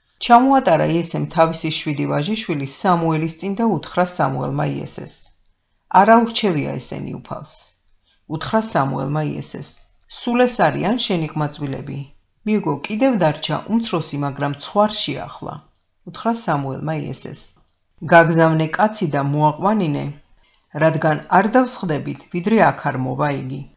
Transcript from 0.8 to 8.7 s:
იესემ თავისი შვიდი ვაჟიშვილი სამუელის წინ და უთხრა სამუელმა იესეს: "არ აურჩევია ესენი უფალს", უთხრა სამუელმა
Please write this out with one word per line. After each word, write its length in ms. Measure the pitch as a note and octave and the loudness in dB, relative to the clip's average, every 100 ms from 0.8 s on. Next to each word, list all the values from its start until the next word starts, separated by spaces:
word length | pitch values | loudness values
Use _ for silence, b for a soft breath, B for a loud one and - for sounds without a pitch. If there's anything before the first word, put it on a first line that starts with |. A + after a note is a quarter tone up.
| D3+ | 4
იესემ 360 | D#3+ E3 D#3 D3 | 0 -2 -4 -2
თავისი 420 | E3+ E3 E3 E3 | 2 2 2 -4
შვიდი 340 | D#3 - C#3+ C#3+ | -4 -4 -2 -2
ვაჟიშვილი 580 | C#3+ D3+ G#3+ - D3+ C3+ | -2 -2 -4 -4 -4 -6
სამუელის 680 | - G3 E3+ E3 D#3 D#3+ D#3+ | -2 2 2 2 0 -2 -4
წინ 160 | G3 | -6
და 100 | G3 A#3 | -2 0
უთხრა 380 | E3 - - F3+ | 0 -2 -2 -2
სამუელმა 600 | - C#3 C#3 C#3+ C#3+ D3+ | 0 -2 -2 -4 -2 -4
იესეს: 480 | C#3+ C3+ - C#3+ - - _ _ _ _ _ _ | -4 -8 -12 -16 -18 -20 _ _ _ _ _ _
"არ 180 | F3+ G3+ | 4 8
აურჩევია 600 | A3+ A#3 A3+ G#3 D#3 C#3 | 6 6 0 0 0 -2
ესენი 400 | C#3 - - C#3+ | -6 -8 -10 -10
უფალს", 380 | - - - D#3 - - _ _ _ _ _ - | -10 -12 -14 -14 -18 -20 _ _ _ _ _ -12
უთხრა 300 | D#3 - A3 | -10 -2 -2
სამუელმა 600 | A3 | 0